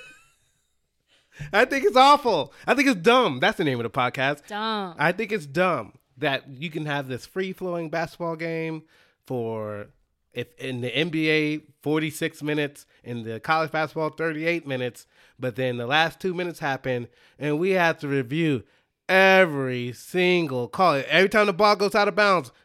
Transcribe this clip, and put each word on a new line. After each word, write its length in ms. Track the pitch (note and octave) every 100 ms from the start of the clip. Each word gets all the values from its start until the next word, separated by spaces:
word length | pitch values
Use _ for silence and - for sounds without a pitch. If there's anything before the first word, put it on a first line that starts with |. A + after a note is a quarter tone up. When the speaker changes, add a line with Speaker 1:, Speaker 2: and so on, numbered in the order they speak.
| - - _ _ _ _ _ _ _ _ _ _ _ - D3
Speaker 1:
I 140 | G3 B3+
think 180 | C#4
it's 120 | G#3 B3
awful. 580 | C4+ C#4+ C4 F3+ C3 - -
I 60 |
think 160 | F#3 C#4
it's 100 | G#3
dumb. 400 | E3+ B3 A3 B2+
That's 200 | F3 A3
the 60 |
name 140 | D#3+ B2
of 60 |
the 60 | A#2
podcast. 560 | C#3 B2 C3 C3+ D3 -
Speaker 2:
Dumb. 480 | G#3 A3 A3 F#3+ E3
Speaker 1:
I 160 | D3+
think 180 | F#3 A3+
it's 140 | G#3
dumb 480 | D3 C#3 F#3 D#3 G#2+ - _ -
that 320 | D3 C3+ -
you 220 | B2+ E3
can 160 | D#3+ D3+
have 200 | C#3+ C3
this 200 | B2 -
free-flowing 640 | F#3+ F#3+ F#3 F#3 E3+ D#3+
basketball 440 | E3 E3 - E3+
game 500 | E3 E3 E3 D#3+ D#3+ D3+ _ _ _ -
for, 640 | B2+ A2+ A2 G#2+ G#2 G#2 _ _ _ _
if 220 | B2 A#2+ -
in 240 | C3 B2+
the 80 | B2 A#2+
N 140 | E3+
B 180 | D#3+ D#3
A, 320 | D#3 D3+ D3+ - _
forty-six 600 | C#3+ D#3 D#3 C#3+ E3 -
minutes, 440 | D3 D3+ C#3+ C#3+ - _
in 200 | A#2+ A#2+
the 140 | A2+ A2+
college 340 | - D#3+ D#3
basketball, 360 | D#3+ D#3 E3 D#3
thirty-eight 580 | D3+ D#3+ D3+ D#3+ E3+ C#3+
minutes, 400 | C3 B2 A#2 - _ _ -
but 180 | B2+ A#2
then 200 | C3 A#2+
the 100 | A#2+
last 320 | D3 E3 -
two 140 | F#3+
minutes 280 | E3+ F3+ D#3
happen, 480 | D3+ C3 C3+ B2 A#2 _ _ -
and 200 | D3 D3+
we 140 | F#3
have 260 | F#3+ E3+ D#3+
to 100 | D3
review 560 | C#3 A#2+ D3+ E3 C3 - _ _ _ -
every 880 | F#3 F#3+ F#3+ F#3 C#3+ C3 B2 A#2+
single 720 | A#2+ - F3+ F3+ F3+ D#3+ B2+ A#2+
call. 360 | - F3+ C#3+ B2+
Every 220 | D#3 F#3+
time 160 | G#3+
the 80 | G#3
ball 240 | E3+ G#3 G#3
goes 180 | G3+
out 140 | G#3+ G3+
of 80 | F#3
bounds, 360 | G#3 F3+ B2+ _